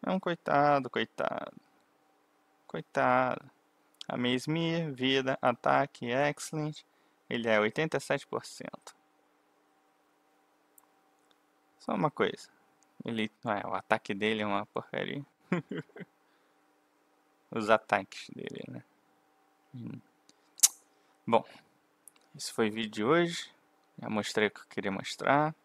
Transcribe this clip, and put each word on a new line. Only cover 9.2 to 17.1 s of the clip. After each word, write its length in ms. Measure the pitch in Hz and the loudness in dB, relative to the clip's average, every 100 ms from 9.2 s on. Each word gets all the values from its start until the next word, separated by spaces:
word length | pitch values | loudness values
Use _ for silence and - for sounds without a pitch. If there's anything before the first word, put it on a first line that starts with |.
| _ _ _ _ _ _ _ _ _ _ _ _ _ _ _ - _ _ _ _ _ _ _ _ _ _ | _ _ _ _ _ _ _ _ _ _ _ _ _ _ _ -20 _ _ _ _ _ _ _ _ _ _
Só 140 | - | -4
uma 180 | 220 160 | 0 0
coisa. 380 | - 98 - - _ _ _ _ _ | 2 0 0 -14 _ _ _ _ _
Ele, 260 | - 117 107 _ | -6 -2 -4 _
é, 220 | 120 104 92 | -4 -2 -2
o 80 | |
ataque 400 | 95 - 110 - | -6 -2 -2 -2
dele 280 | 101 107 110 | -2 0 0
é 40 | 107 | 0
uma 180 | 101 104 | -2 -4
porcaria. 580 | - - - - 147 139 _ _ | -8 -6 -6 -4 -6 -10 _ _
<laughs> 560 | 180 - - - - - _ _ _ _ _ _ _ _ _ _ | -4 -4 -10 -10 -16 -18 _ _ _ _ _ _ _ _ _ _